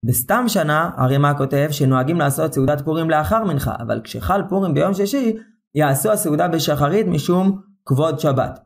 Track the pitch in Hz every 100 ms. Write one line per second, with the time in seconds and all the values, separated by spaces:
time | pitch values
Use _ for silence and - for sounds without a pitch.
0 | 113 123 - 214 247 202 156 151 175 -
1 | 127 139 143 143 135 143 151 147 131 131
2 | 131 170 143 135 160 147 135 147 143 160
3 | 160 156 151 220 208 143 131 - 113 110
4 | - - - 196 190 190 190 139 165 190
5 | 202 277 240 220 - _ _ 143 147 139
6 | 214 208 175 151 175 160 147 143 147 196
7 | 185 165 139 175 190 196 - _ - 135
8 | 160 139 156 131 120 -